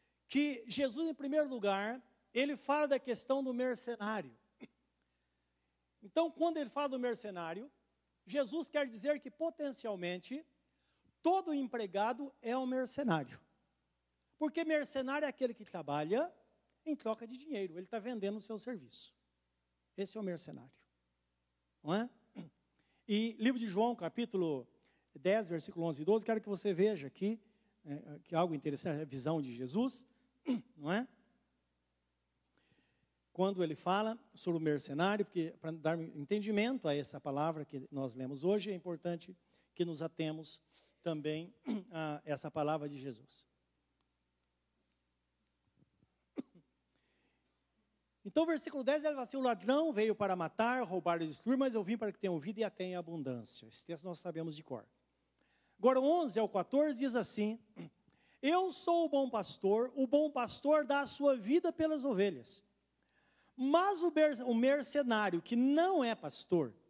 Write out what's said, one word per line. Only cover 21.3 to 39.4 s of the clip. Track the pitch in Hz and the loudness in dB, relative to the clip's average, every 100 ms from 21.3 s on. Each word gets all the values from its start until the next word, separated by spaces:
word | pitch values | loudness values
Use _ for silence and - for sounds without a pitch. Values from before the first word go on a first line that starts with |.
| _ _ _ _ _ | _ _ _ _ _
Não | 147 | -2
é? | 190 247 - _ - 165 _ _ _ _ _ - | -2 -2 -10 _ -16 -16 _ _ _ _ _ -2
E | 208 226 220 | 0 0 0
livro | 226 254 | 0 0
de | 226 | -2
João, | 180 233 | 0 0
capítulo | 240 165 - 233 190 165 139 - _ _ _ _ | 0 -6 -4 -2 0 0 -2 -6 _ _ _ _
dez, | 151 180 214 185 | -4 2 2 0
versículo | 170 - 170 165 | -4 -6 -4 -2
onze | 143 | 0
e | |
doze, | 156 220 | 2 2
quero | 220 220 | 2 -2
que | 208 | -2
você | 190 208 | -2 0
veja | 170 208 190 139 | 4 4 2 -6
aqui, | - 196 226 _ _ _ _ | -2 -2 -2 _ _ _ _
é, | 151 143 - 147 | -12 -10 -10 -16
que | - | -2
algo | 165 175 | 0 2
interessante, | 151 156 139 185 147 | 0 -4 -4 -2 -4
a | |
visão | 151 131 127 160 | -4 -4 -2 0
de | 135 | -2
Jesus, | 120 127 170 254 - - _ _ _ | -6 -4 0 0 -2 -16 _ _ _
<clears throat> | - 240 - - | -2 -2 -4 -8
não | 147 | -2
é? | 202 262 _ _ _ _ _ _ _ _ _ _ _ _ _ _ _ _ _ _ _ _ _ _ | -2 -2 _ _ _ _ _ _ _ _ _ _ _ _ _ _ _ _ _ _ _ _ _ _
Quando | - 190 190 | 0 2 2
ele | 170 | 0
fala | 151 180 190 220 226 - | 0 0 2 2 -4 -10
sobre | - - 165 | -8 -2 0
o | |
mercenário, | 156 147 - 143 185 208 | 2 0 0 0 2 2
porque | 202 180 165 - | 0 -2 -4 -6
pra | 160 | -10
dar | 160 151 165 | -4 -2 -2
entendimento | 160 151 143 214 202 208 226 262 156 | -4 -10 -2 -2 2 2 2 0 0
a | |
essa | 143 139 147 | 0 -2 -8
palavra | 147 139 156 156 | -4 0 0 -2
que | 143 139 131 | -8 -10 -8
nós | 143 135 | -6 -6
lemos | 117 131 139 | -6 -8 -2
hoje, | 165 208 190 | 0 2 0
é | |
importante | 185 180 165 175 170 175 185 | -6 -6 -6 -4 -6 -8 -20